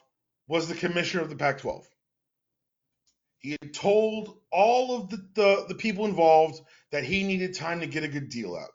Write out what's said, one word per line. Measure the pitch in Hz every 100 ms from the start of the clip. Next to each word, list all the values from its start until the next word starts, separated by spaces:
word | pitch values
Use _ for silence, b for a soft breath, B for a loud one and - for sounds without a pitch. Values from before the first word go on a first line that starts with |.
| _ _ _ _ -
was | 165 165
the |
commissioner | 170 175 175 160 180
of | 156
the | 139
Pac-twelve. | 143 131 117 - - _ _ _ _ _ _ _ _ _ _ _ _ _ _ _
He | 139 151
had | 143
told | - 196 214 220 220 208 - -
all | 170 220 247 254 247
of | 190
the, | 220 -
the, | 214 202 196 196
the | 185
people | 220 190 214
involved | 165 165 160 160 - b b b
that | 143
he | 127 196
needed | 196 185 185
time | - 165 170
to | 151
get | 151
a | 151
good | 143 123
deal | 117 98 85
out. | -